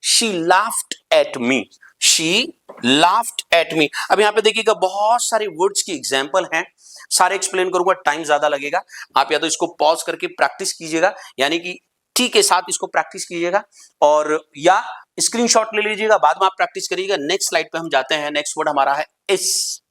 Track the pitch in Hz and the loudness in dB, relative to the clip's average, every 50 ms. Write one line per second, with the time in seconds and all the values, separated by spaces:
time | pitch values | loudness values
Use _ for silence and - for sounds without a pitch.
0 | - - - - 233 226 202 175 160 170 180 185 - - - - - _ - - | -2 0 0 0 0 0 -2 -2 2 2 2 2 2 0 -4 -8 -8 _ -12 -16
1 | _ _ - 156 143 - - 139 120 120 135 127 101 _ _ _ _ - _ _ | _ _ 2 2 2 2 -2 -4 -2 0 0 0 -2 _ _ _ _ -20 _ _
2 | - - - - 165 160 175 214 254 339 - _ _ _ - - - 120 131 143 | 0 0 0 2 0 0 0 0 0 -2 -6 _ _ _ -20 -4 0 2 4 6
3 | 160 175 185 220 233 - - - - _ - 170 160 - 147 160 156 139 - - | 6 6 4 4 0 -2 -6 -10 -4 _ 2 2 2 2 2 0 0 0 0 -6
4 | - - - 185 208 208 208 214 208 214 220 220 220 208 220 185 180 185 185 196 | -2 0 2 4 4 2 2 2 2 2 2 2 0 0 0 2 0 -2 -2 0
5 | 208 214 226 240 240 - - 226 214 208 165 151 180 202 202 - - - 190 143 | 0 2 2 2 0 -2 -2 -2 -2 -4 -4 0 -2 0 0 -2 -8 -8 -10 -8
6 | 127 - 139 135 135 151 - 190 180 - - 160 180 - _ _ _ - - - | -6 -2 -2 -2 -2 0 -2 -2 -2 0 -4 -4 -4 -6 _ _ _ -20 -20 -20
7 | - - - - 190 180 190 196 - - - 185 185 185 180 180 175 180 185 180 | -12 -4 0 2 2 2 2 -2 -4 -4 -2 -2 -2 0 0 0 2 2 0 0
8 | - - 147 151 165 147 151 143 147 151 147 139 139 147 147 180 196 _ - - | 0 -2 -2 -2 0 0 0 2 2 0 0 -2 -4 -4 -4 -6 -6 _ -18 -20
9 | - _ _ - 139 - 151 147 156 165 156 - 175 170 170 _ - 147 165 165 | -20 _ _ 0 0 2 0 -2 0 -2 -2 -2 -4 -4 -2 _ 2 2 2 0
10 | - - 165 160 - 180 175 - 156 139 - - 190 185 - - 165 160 156 165 | -2 -8 -8 -6 -6 -10 -4 -2 -2 -2 -2 -4 -8 -8 -8 -8 -10 -6 -2 0
11 | 160 190 - - - - - - 131 139 156 170 170 180 180 - _ _ _ _ | 0 0 0 -2 -16 -20 -4 -2 -2 0 0 -2 -4 -8 -12 -14 _ _ _ _
12 | _ _ _ - 247 240 - 220 190 - 185 180 185 180 180 - - 180 _ 175 | _ _ _ -2 -2 2 2 2 4 4 2 0 0 -2 -8 -8 -8 -4 _ -4
13 | 156 - - 196 - - 180 170 170 175 175 202 220 _ _ - - - _ _ | -4 -4 -6 -14 -12 -10 -6 -4 -4 -2 -2 -2 -4 _ _ -20 -20 -20 _ _
14 | - 147 151 151 151 147 156 156 - _ _ 147 143 170 185 202 240 - - - | 4 4 4 4 2 0 -2 -4 -4 _ _ 0 2 4 4 4 2 -4 -12 -16
15 | - _ _ - 175 - - 226 240 233 - 226 220 220 220 214 208 208 214 196 | -18 _ _ -4 -4 -2 0 0 2 4 4 2 2 0 -2 -2 -2 -2 -2 -2
16 | 214 220 214 190 - 147 160 175 190 190 190 _ 180 175 _ - - - 185 175 | 2 2 2 4 4 2 2 4 0 0 0 _ -4 -4 _ -8 -8 -6 -6 -6
17 | 185 196 202 175 139 147 175 196 - - - 170 160 160 _ 165 165 165 151 170 | -2 -2 -2 -2 -2 -2 -2 -2 -2 0 0 -2 -2 -2 _ -8 -8 -2 0 -2
18 | 160 - 160 156 147 147 147 147 151 - - - 156 151 147 143 135 135 139 143 | 0 0 -2 -2 -2 -4 -4 -4 -6 -6 -4 -4 -2 -2 0 0 2 0 0 -2
19 | 156 - _ _ _ _ 202 180 180 - - - - - - - _ _ | -4 -8 _ _ _ _ -2 -2 0 -2 -4 -4 -4 -6 -8 -12 _ _